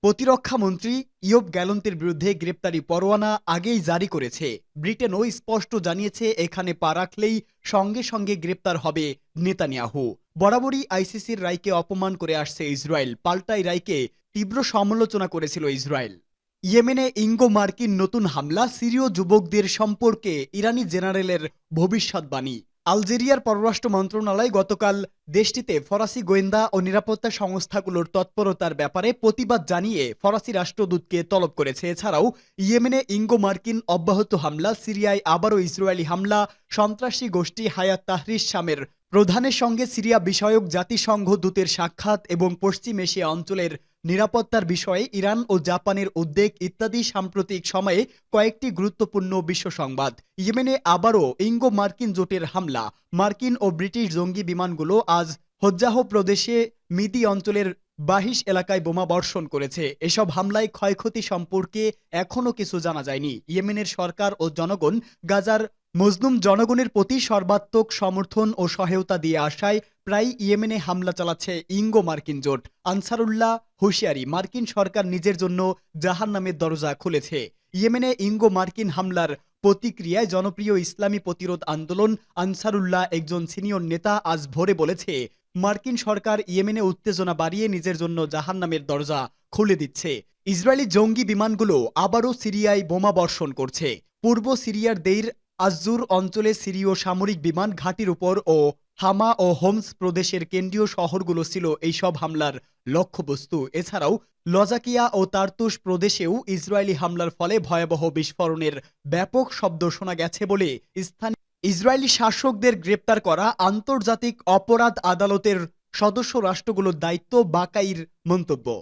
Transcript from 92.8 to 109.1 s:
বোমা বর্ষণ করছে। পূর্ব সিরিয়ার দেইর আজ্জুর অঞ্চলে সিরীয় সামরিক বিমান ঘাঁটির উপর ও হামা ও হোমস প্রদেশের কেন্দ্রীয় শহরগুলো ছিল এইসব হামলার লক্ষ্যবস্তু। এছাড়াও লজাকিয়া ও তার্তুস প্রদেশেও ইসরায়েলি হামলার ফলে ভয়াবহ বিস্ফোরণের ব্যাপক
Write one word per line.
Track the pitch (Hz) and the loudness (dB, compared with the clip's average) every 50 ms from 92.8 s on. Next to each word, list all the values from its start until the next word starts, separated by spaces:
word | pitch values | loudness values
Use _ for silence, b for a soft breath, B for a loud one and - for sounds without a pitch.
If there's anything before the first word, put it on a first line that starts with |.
| 196 156 | 2 0
বোমা | 170 185 190 208 190 | -2 2 2 4 4
বর্ষণ | 185 175 170 - - 170 143 135 | 4 2 2 0 -4 -6 -6 -4
করছে। | - 135 131 - - 165 139 113 92 _ _ _ _ | -4 -4 -4 -4 -4 -4 -4 -4 -6 _ _ _ _
পূর্ব | - 226 240 233 214 254 269 | 2 2 2 4 2 0 -2
সিরিয়ার | 247 - 233 214 208 220 226 226 180 160 | -2 -2 -4 -4 0 0 0 0 0 0
দেইর | 185 190 214 220 233 - _ _ _ _ - 185 | 0 2 2 0 -4 -8 _ _ _ _ 0 0
আজ্জুর | 196 185 156 165 208 233 233 247 - | 0 0 0 -2 -2 0 0 0 2
অঞ্চলে | 185 185 185 185 - 214 214 214 220 | 2 0 0 0 -2 0 2 2 0
সিরীয় | 214 - 196 185 190 190 196 190 | 0 -4 -6 -4 0 0 0 0
সামরিক | 190 - 190 180 185 190 202 208 165 | 0 0 -2 -2 0 0 -2 -2 -2
বিমান | 143 170 156 175 190 220 196 | -2 -2 0 0 -2 -2 -4
ঘাঁটির | 165 135 180 185 - 220 185 170 | -4 -4 -4 -4 -2 0 -2 0
উপর | - 180 180 185 202 - | 0 2 0 0 2 2
ও | - 160 156 147 147 143 _ _ _ _ - | 4 4 6 6 4 2 _ _ _ _ 0
হামা | 190 190 196 196 220 226 233 220 | 2 2 4 4 4 2 4 4
ও | 185 180 175 | 4 2 2
হোমস | - 170 185 208 220 208 - - _ | 4 2 2 2 2 -2 -6 -10 _
প্রদেশের | 185 180 175 180 185 - - 180 165 165 - | -4 -2 0 0 -2 -2 -2 -4 -6 -4 -4
কেন্দ্রীয় | 185 185 185 180 214 214 | -4 -4 -2 0 0 0
শহরগুলো | 202 - - 175 160 143 190 190 165 170 165 160 | 0 0 -2 -2 0 0 -2 -2 0 -2 -2 -2
ছিল | 160 - 190 170 165 151 - | -4 -4 -4 -2 -2 -2 0
এইসব | - 165 165 - - 180 170 143 | -2 -4 -2 0 -2 -2 -2 -2
হামলার | 165 160 160 156 147 147 135 127 _ _ _ _ _ | -6 -4 -2 -2 -2 -2 -4 -6 _ _ _ _ _
লক্ষ্যবস্তু। | 127 135 165 151 - - - 170 139 143 135 - - - 165 131 131 - | -2 0 0 0 -2 -4 -10 -6 -4 -6 -6 -6 -6 -4 -4 -4 -4 -4
এছাড়াও | 156 180 - 202 196 151 147 202 226 b b b _ _ | -6 -6 -4 -6 -2 0 0 0 0 b b b _ _
লজাকিয়া | 170 175 190 208 185 233 240 - 240 240 240 240 240 - | 0 2 2 4 4 2 -4 -2 0 0 2 2 2 2
ও | 202 185 | 0 0
তার্তুস | 190 - 196 190 196 - - 226 226 208 - _ | 0 0 -2 -2 -2 -2 -2 -2 -2 -2 -4 _
প্রদেশেও | 185 185 175 185 208 - - 175 165 190 247 - - | -4 -2 0 0 -2 0 0 -2 -2 -2 -2 -2 -4
ইসরায়েলি | 190 175 147 180 202 202 202 196 185 | -6 -6 -4 -2 0 0 2 0 -2
হামলার | 139 175 175 175 175 175 170 | -2 -2 -4 -2 -2 -4 -4
ফলে | - _ 175 170 208 226 165 | -2 _ -2 0 0 -2 0
ভয়াবহ | 127 170 165 170 160 170 147 160 165 | 0 0 0 2 0 0 0 0 -2
বিস্ফোরণের | 143 160 151 - - - 185 165 160 160 160 156 143 139 b b b _ _ | 0 -2 -4 -4 -2 -2 -2 -2 0 0 -2 -2 -2 -4 b b b _ _
ব্যাপক | 143 | -2